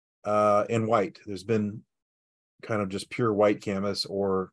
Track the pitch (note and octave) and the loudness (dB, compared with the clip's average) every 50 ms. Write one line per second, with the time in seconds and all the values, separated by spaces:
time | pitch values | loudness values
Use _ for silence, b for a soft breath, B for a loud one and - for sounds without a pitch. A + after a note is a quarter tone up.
0 | _ _ _ _ - G#2 G#2 G#2 G#2 G#2 G#2 G#2 G#2+ - A#2 A2+ A2 A2 A#2 A2 | _ _ _ _ -4 0 2 4 4 4 4 4 2 2 0 0 0 2 2 2
1 | G2 F2 - - - A2 G2+ F#2 F#2+ G#2 A2+ G#2+ G#2 G#2 G#2 B2+ - _ _ _ | 2 0 -4 -10 -12 -12 -10 -8 -2 -2 0 0 0 -2 -6 -10 -14 _ _ _
2 | _ _ _ _ _ _ _ _ _ _ _ _ - - A#2 G#2 G#2 F#2+ G2 G2 | _ _ _ _ _ _ _ _ _ _ _ _ -8 -4 -4 -4 -4 -4 -6 -8
3 | - - - - B2 A2+ G#2 G2 G#2+ G#2 G#2 G2+ - G#2+ G2 G2 G2+ G2+ G2 - | -10 -8 -4 -2 0 0 2 4 4 4 4 2 -2 -4 -4 -2 -2 -2 -4 -4
4 | - - G2 G2 G2+ G2 F#2+ F#2+ F#2 - | -6 -6 -4 -2 -2 0 0 -2 -2 -4